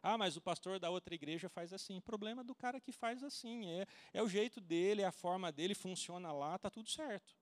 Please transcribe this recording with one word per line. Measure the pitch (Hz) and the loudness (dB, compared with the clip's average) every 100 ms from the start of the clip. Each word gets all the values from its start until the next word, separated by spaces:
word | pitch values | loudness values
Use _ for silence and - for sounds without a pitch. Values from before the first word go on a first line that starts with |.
"Ah, | 170 220 | 4 4
mas | 190 156 | 4 0
o | |
pastor | 175 170 180 190 | -2 -2 0 0
da | 175 | 2
outra | 180 - | 0 -2
igreja | 170 143 165 175 | -6 -2 -4 -4
faz | - 170 | -6 -6
assim." | 190 - 190 | -6 -6 -8
Problema | - 220 208 240 | -4 -4 -2 -6
do | 247 | -8
cara | 262 247 262 | -4 -4 -4
que | - | -8
faz | 247 226 247 | -2 -2 -2
assim. | 277 - 233 240 196 | -4 -6 -6 -6 -2
É, | 170 196 - - | -2 -4 -6 -6
é | - | 2
o | 220 | 4
jeito | 190 226 233 | 4 2 0
dele, | 175 170 185 208 | 0 4 6 6
é | 190 | 4
a | |
forma | - 175 185 180 | 2 0 2 0
dele, | 143 175 | 0 0
funciona | 202 190 180 - 175 180 | 0 -2 -4 -4 -6 -4
lá, | 147 143 185 | 0 0 0
tá | 202 | -4
tudo | 220 220 | -6 -4
certo. | - 311 196 - _ | -2 -2 -4 -6 _